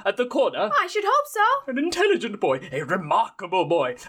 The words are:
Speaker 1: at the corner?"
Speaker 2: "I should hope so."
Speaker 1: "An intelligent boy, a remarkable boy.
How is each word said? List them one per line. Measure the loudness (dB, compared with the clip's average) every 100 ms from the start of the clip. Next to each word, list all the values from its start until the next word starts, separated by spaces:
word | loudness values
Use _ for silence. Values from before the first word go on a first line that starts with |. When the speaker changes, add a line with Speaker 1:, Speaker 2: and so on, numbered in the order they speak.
Speaker 1:
at | -2 -2
the | 0
corner?" | 2 2 0 0 0
Speaker 2:
"I | 0
should | 0 2
hope | 2 0
so." | 2 2 2 -2
Speaker 1:
"An | -4
intelligent | -2 2 2 2 -2 -2
boy, | 0 0 -4
a | -6
remarkable | -4 -4 0 0 0 -4 -4 0 2
boy. | 2 0 -4